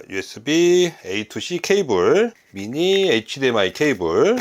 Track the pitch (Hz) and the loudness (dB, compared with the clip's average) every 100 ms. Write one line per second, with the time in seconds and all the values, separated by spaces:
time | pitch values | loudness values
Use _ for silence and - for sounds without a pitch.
0 | - 95 - - 123 165 175 180 175 - | -10 -8 -8 -10 -2 2 4 4 2 -4
1 | 92 101 107 113 - 175 - 202 156 95 | -8 -8 -6 -10 -8 -6 0 0 2 2
2 | 95 170 233 - _ 95 101 139 185 196 | 4 2 0 -4 _ -14 -8 -2 0 0
3 | 190 113 110 139 131 113 92 - 151 107 | 2 0 -2 -2 0 2 0 0 0 0
4 | 82 90 170 247 | 0 2 2 2